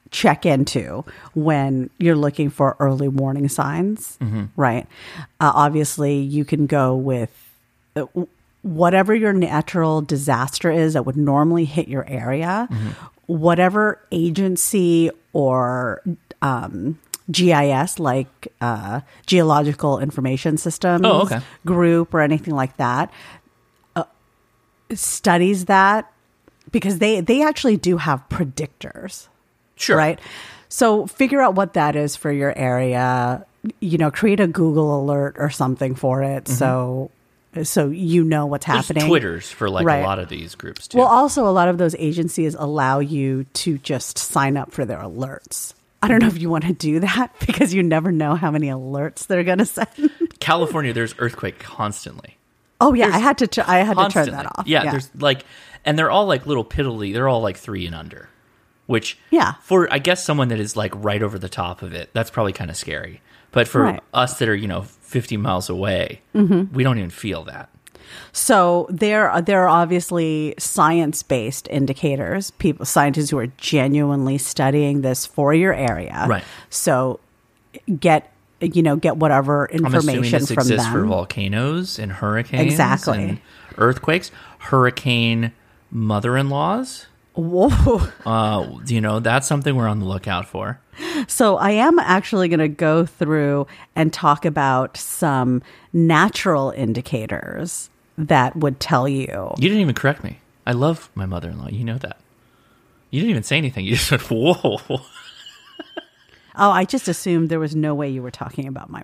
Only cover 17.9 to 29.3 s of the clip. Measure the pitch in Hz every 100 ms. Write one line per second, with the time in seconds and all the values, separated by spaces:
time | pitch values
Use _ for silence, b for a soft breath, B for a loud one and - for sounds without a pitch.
17.9 | - 151 131 131 _ - - 117 110 95
18.9 | 117 - b - 185 160 147 147 143 151
19.9 | 135 139 143 131 131 165 156 170 - 185
20.9 | 175 220 208 196 117 B B 160 175 170
21.9 | 170 170 165 151 156 170 147 131 - 123
22.9 | 123 165 B B B _ _ _ _ _
23.9 | - - _ _ _ _ _ _ _ _
24.9 | 220 - - 208 175 180 196 180 196 196
25.9 | 214 - _ _ _ _ _ - 233 190
26.9 | 180 208 214 170 254 302 294 254 208 175
27.9 | 170 151 135 - - 147 131 156 _ -
28.9 | - - - -